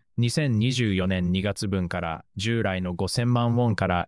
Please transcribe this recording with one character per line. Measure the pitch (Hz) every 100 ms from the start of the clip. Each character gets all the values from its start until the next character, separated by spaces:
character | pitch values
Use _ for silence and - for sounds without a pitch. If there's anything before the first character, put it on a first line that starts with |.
| _ -
二 | 120
千 | 160 143 110
二 | 120
十 | 123 110
四 | 92 92
年 | 92 87
二 | 92
月 | 101 98 107
分 | 95 87
か | 90
ら | 85 80 - -
従 | 107 117
来 | 101 92
の | 90
五 | 87 98
千 | 127 120
万 | 120 120 117
ウ |
ォ | 120
ン | 107
か | 92
ら | 87